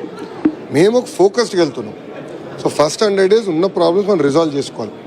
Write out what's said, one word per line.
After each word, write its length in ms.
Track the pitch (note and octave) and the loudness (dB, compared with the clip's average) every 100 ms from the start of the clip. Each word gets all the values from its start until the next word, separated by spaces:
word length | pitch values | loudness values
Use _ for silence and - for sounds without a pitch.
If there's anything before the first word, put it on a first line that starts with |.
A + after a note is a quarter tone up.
| - - - - - - - | -12 -12 -14 -4 -4 -4 -4
మేము 260 | C3+ F#3+ A#3+ | 2 4 4
ఒక 60 | |
ఫోకస్డ్కి 520 | A#3 - F#3+ G3+ A3+ F#3+ | 0 2 2 4 0 2
వెళ్తున్నాం. 380 | D#3+ B2+ G#2+ - - - - - - - | 0 -2 -10 -12 -16 -14 -14 -14 -14 -6
So 60 | - | -4
ఫస్ట్ 360 | - - - | 0 0 2
హండ్రెడ్ 260 | A3 G3 F#3+ | 0 4 4
డేస్ 180 | A3 G#3 | 4 2
ఉన్న 180 | D#3+ F#3+ | 0 0
ప్రాబ్లమ్స్ 440 | F#3+ E3+ F3+ G3 | 2 2 2 2
మనం 100 | G3 | 2
రిజాల్వ్ 360 | C#3+ C#3 D#3+ C#3+ | 4 2 2 0
చేసుకోవాలి. 360 | C3 - G#2+ - | -6 -8 -10 -12